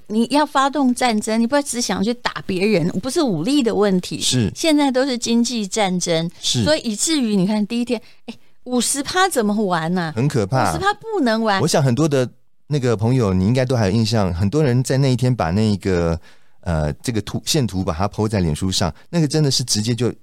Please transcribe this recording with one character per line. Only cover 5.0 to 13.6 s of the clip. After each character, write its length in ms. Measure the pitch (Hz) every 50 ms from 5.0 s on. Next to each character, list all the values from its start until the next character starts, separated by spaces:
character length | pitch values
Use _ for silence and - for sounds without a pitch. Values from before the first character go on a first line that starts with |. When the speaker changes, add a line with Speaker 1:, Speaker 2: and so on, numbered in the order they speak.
| 269 285
Speaker 1:
是 100 | 247 233
经 260 | - 226 233 233 233
济 220 | 233 247 233 208
战 340 | 190 - 220 208 185 180 180
争。 300 | 170 175 165 160 165 175 - -
Speaker 2:
是。 240 | - - - 123 120
Speaker 1:
所 140 | 240 311 311
以 40 |
以 140 | - 233 208
至 240 | 208 - 330 330 302
于 160 | 254 220 208
你 120 | 196 175 190
看 180 | 214 214 208
第 160 | - 233 240
一 40 | 240
天， 140 | 240 247 220 - - - - - -
哎， 60 | 233 - - - - - -
五 140 | 247 247 247
十 220 | 226 - - 370
趴 260 | 381 - - 370 370 392
怎 160 | - 269 220
么 100 | 202 208 214 220
玩 320 | 185 180 165 160 160 180 185
啊？ 160 | 170 160 147
Speaker 2:
很 120 | 110 127 147
可 180 | - 127 101
怕。 240 | 95 127 131 117 95
Speaker 1:
五 40 | 80
十 60 | -
趴 140 | 370 403 415
不 300 | 415 - 453 440 392 285
能 200 | 233 220 220 226
玩。 160 | 220 196 190
Speaker 2:
我 60 | - 165
想 140 | - 185
很 140 | 143 135 120
多 120 | 117 156 160
的 220 | 143 135 127 - - - - - - - - -
那 120 | 143 147
个 160 | 120 127 117
朋 200 | 98 110 117 127
友， 180 | 131 117 98 92
你 140 | 92 92 104
应 60 | 123
该 120 | 135